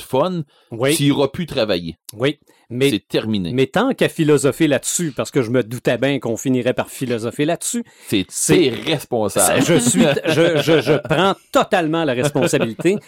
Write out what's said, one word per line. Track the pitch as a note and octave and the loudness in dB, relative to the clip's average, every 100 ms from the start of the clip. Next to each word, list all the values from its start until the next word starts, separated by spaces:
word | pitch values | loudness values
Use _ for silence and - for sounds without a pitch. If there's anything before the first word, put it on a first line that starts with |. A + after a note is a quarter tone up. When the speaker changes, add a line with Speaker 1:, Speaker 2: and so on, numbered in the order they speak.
Speaker 1:
fun, | - C3 F3 F3+ D3 _ _ | -4 0 0 -2 -8 _ _
Speaker 2:
Oui. | A2+ C3+ D3+ | -4 0 2
Speaker 1:
tu | |
iras | C#3+ C3 C#3 | 2 2 0
plus | - E3 | -2 -6
travailler. | C#3 G#2+ F2+ E2+ D#2+ - | -2 0 -2 -4 -12 -14
Speaker 2:
Oui, | G#2 C3+ D3 _ _ - | -4 -2 -2 _ _ -12
mais | A#2+ C#3 | 0 0
Speaker 1:
C'est | G#2+ - | 0 -2
terminé. | D3 A2 G#2+ F2 | -4 -2 -2 -2
Speaker 2:
mais | B2 C3 | 0 0
tant | F3+ C4 | 0 0
qu'à | - D3+ | 0 -2
philosopher | - D3+ D3 C#3 - D#3+ | 0 2 4 2 0 2
là-dessus, | C3 - - E3+ B2 | 0 -2 -4 -4 -4
parce | A#2 | -4
que | D3+ | -2
je | A2+ | 0
me | B2+ | 0
doutais | A2 A#2+ - A#2+ | -2 -4 -2 0
bien | C3+ C#3 | 0 -2
qu'on | A#2+ A2 | -4 -4
finirait | C3+ B2+ A#2+ | -2 0 0
par | B2 A2 | -2 -4
philosopher | - C3 A#2 A2+ G#2+ D3 | -6 -6 -4 -4 -4 -2
là-dessus. | E3+ - A#3+ A#3 _ - | -4 -6 -6 -8 _ -4
Speaker 1:
C'est, | A2 - | -4 -2
Speaker 2:
C'est | - - | -4 2
Speaker 1:
t'es | E3+ C#3 A2+ D3 | 4 2 0 -4
responsable. | D3+ - A#2+ G#2 G#2+ F2+ | -6 -4 -2 0 0 2
Speaker 2:
ça, | E2+ | 2
je | - E3+ | 2 2
suis, | - F3 D#3 | 2 2 2
Speaker 1:
<laughs> | C#3 D#3+ | 2 0
Speaker 2:
je, | D3+ E3+ D#3 | 2 2 2
je, | C#3 D#3+ | 2 2
je | B2+ | 2
prends | D3 - D3 G3 F#3 _ | 0 0 0 0 0 _
totalement | C4+ - F#3+ D#3 E3 | 0 2 0 0 0
la | D#3 | 0
responsabilité. | B2 C#3+ D3 E3 D3+ A#2 G#2+ D#3+ G#3 | 0 0 0 0 0 -2 -2 0 0